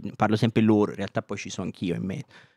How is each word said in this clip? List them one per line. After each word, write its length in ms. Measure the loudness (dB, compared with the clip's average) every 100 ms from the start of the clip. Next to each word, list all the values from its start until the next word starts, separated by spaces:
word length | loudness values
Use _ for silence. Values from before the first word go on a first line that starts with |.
| -8 -2
parlo 180 | 0 2
sempre 260 | 2 4
loro, 300 | 4 6 4
in 60 | -2
realtà 240 | -8 -8
poi 160 | -8 -10
ci 120 | -10
sono 180 | -10 -10
anch'io 280 | -6 -4 -4
in 80 |
mezzo, 220 | -4 -8 -12 -20 -20